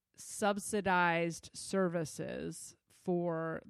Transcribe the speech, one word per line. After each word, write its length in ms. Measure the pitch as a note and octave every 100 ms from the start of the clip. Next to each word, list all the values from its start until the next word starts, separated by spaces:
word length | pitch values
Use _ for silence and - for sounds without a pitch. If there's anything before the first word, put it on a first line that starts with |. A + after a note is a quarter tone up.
| _ -
subsidized 1300 | - - G#3 G3+ - G#3 F#3+ F3+ F3 E3+ E3+ D#3+ -
services 1200 | - - G3 F#3 E3+ D#3+ - - - E3 E3 - - _ _
for 580 | - F3 F3 E3 E3 D#3+